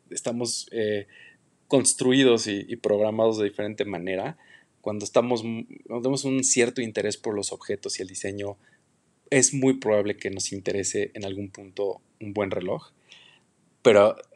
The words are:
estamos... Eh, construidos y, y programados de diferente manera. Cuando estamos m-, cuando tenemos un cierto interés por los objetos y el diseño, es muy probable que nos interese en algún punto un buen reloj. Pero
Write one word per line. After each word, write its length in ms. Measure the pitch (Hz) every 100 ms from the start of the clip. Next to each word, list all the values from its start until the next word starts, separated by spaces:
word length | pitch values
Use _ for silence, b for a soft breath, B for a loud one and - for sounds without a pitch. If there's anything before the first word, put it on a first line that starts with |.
| _
estamos... 580 | - 123 120 117 - -
Eh, 360 | 113 107 104 - B B B _ _ -
construidos 800 | 139 - - 127 131 131 113 107
y, 180 | 101 -
y 80 | 117
programados 640 | 104 104 107 110 113 107
de 80 | 101
diferente 400 | - 107 110 101
manera. 520 | 87 90 92 127 165 B B B _
Cuando 240 | - 107 104
estamos 360 | 123 120 117
m-, 240 | 113 113 117 - -
cuando 140 | 120
tenemos 240 | 127 135 135
un 180 | 135
cierto 380 | 127 123 120 131
interés 340 | 113 107 104 -
por 180 | 113
los 200 | 104 98
objetos 440 | 95 - 104 107 -
y 40 |
el 80 | 95
diseño, 480 | 92 101 101 101 101 b b _ _ _ _ _
es 240 | 139 127
muy 220 | 139 131 131
probable 420 | 110 104 104 101
que 120 | 101
nos 220 | 98 -
interese 600 | 98 95 98 92 104 101
en 100 | 113
algún 260 | 98 98 98
punto 520 | - 98 92 101 - _ _
un 140 | 107
buen 180 | 101 98
reloj. 380 | 92 90 165 - _ B B B B _ _ _ _
Pero 360 | 120 104 104 - -